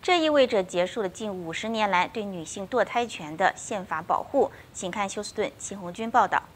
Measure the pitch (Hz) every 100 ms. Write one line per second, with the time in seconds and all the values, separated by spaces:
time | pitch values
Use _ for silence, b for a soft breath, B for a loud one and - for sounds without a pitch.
0 | - 359 311 294 254 226 180 180 185 -
1 | 190 - 214 185 165 165 220 226 208 180
2 | 180 - 202 185 160 - 185 247 190 240
3 | 240 - 151 160 190 - - 214 185 160
4 | 165 175 - 277 226 B B - 185 220
5 | 196 214 208 - 208 - - 202 175 180
6 | 226 240 - - -